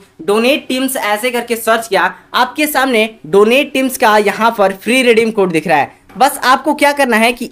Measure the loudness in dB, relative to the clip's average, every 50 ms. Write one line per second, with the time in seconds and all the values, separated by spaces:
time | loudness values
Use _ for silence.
0 | -10 _ _ -12 -4 -2 0 0 2 2 0 0 -2 -6 -4 -4 -4 -4 -4 -4
1 | -2 -2 -2 0 -2 -2 -4 -4 -4 -4 -6 -6 -2 -2 -2 -2 -2 -2 0 0
2 | 0 0 -2 -6 -14 -6 -2 -2 -2 0 -2 -4 -4 -2 0 0 0 0 2 0
3 | 0 0 -4 -12 -8 0 2 2 2 4 2 0 0 0 -2 -2 -2 -2 -2 0
4 | 0 2 2 2 2 0 -2 0 0 -2 0 2 0 0 0 -4 -4 -2 0 2
5 | 4 4 4 2 2 0 0 0 -2 0 0 -2 0 0 0 0 0 -2 -4 _
6 | _ _ -4 0 0 0 0 0 0 2 2 2 2 -2 -2 2 2 0 2 2
7 | 0 2 2 2 2 2 0 -2 -8 -10